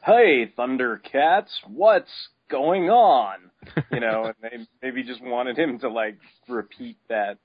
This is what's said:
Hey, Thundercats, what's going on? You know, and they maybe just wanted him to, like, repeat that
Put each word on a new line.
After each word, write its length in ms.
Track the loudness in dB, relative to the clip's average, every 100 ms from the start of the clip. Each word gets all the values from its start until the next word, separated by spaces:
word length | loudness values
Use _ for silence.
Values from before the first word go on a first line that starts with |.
Hey, 480 | 4 6 6 4 0 -4
Thundercats, 920 | -4 -2 -2 -4 -6 0 2 2 -2 -12
what's 460 | -16 0 4 4 0 -18 -20 _ _
going 400 | -4 0 0 2
on? 460 | 4 6 4 2 -6 _ _ -10 -8 -6
You 80 | -4
know, 240 | -2 -2
and 100 | -4 -8
they 240 | -14 -14 -18 _
maybe 220 | -10 -8
just 180 | -10 -12
wanted 340 | -8 -6 -4 -2
him 220 | -2 -2
to, 100 | -6
like, 300 | -4 -6 -8 _ _ _
repeat 480 | -8 -8 -14 -18 -18 _
that 300 | -6 -4 -6